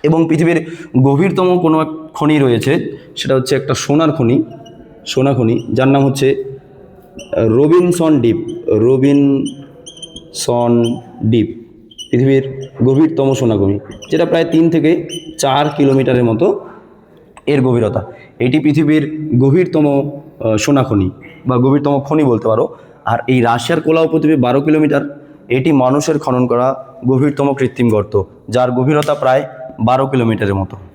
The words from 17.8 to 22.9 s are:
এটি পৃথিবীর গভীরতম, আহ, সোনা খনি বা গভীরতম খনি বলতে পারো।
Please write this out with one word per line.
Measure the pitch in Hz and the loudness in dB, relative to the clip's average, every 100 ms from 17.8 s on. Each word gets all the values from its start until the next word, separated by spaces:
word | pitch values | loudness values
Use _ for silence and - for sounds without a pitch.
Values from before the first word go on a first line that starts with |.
| 107 110 - - - - | 0 -2 -8 -18 -20 -4
এটি | 123 156 | 0 2
পৃথিবীর | 151 143 147 156 147 - 156 123 | 2 2 2 0 -2 -8 -2 2
গভীরতম, | 135 135 180 156 147 | 4 2 2 0 2
আহ, | 139 143 - - - 113 107 | 0 -2 -10 -18 -6 -2 0
সোনা | - 143 | 2 0
খনি | 127 101 92 - - - - | 2 0 -2 -6 -20 -10 -2
বা | 123 | 2
গভীরতম | 131 143 147 143 | 2 2 2 -2
খনি | 139 156 | 0 0
বলতে | 139 110 117 | 2 2 0
পারো। | 110 - - - | 0 -2 -6 -20